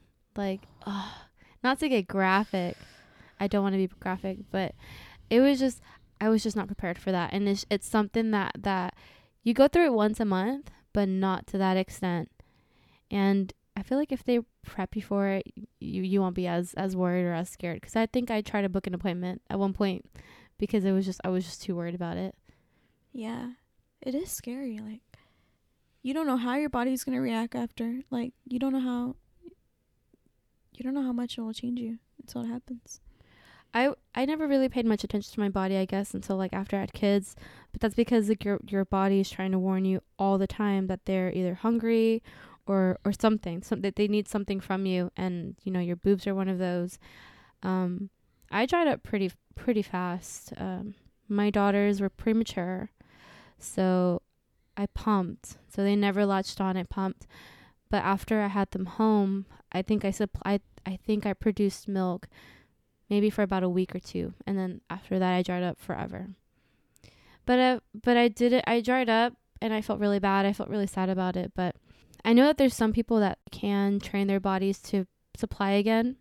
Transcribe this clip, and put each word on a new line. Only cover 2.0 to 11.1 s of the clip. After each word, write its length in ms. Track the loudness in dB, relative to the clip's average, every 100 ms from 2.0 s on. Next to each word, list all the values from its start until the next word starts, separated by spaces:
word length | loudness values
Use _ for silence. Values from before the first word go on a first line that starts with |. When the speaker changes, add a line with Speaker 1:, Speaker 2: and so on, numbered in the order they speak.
| 0
Speaker 1:
graphic. 720 | 0 4 4 2 -2 -4 -6 -16 -20 -20 -20 -18 -6
I 80 | -2
don't 160 | 0
wanna 140 | 2 0
be 100 | -2 -4
graphic, 400 | -8 -6 -6 -8 -6
but 220 | -4 -4 -6 -18 -20 -20 -18 2
it 120 | 6
was 180 | 6 6
just, 220 | 2 -2 -10 -20 _ -2
I 80 | 2
was 160 | 2
just 100 | 2
not 140 | -2 -2
prepared 280 | -4 -6 -4
for 120 | -2
that. 220 | 0 0
And 160 | -2 0
it's, 160 | -2 -2
it's 200 | -2 0
something 420 | 0 2 0 0
that, 220 | 0 -2 -4
that 340 | -2 -2 -4 -8 -20 -20 _ _
you 120 | 0
go 120 | 6 6
through 200 | 6 4
it 60 |
once 260 | 4 2 2
a 40 |
month, 460 | 0 2 0 -4 -8 -20 _
but 160 | 0
not 400 | 0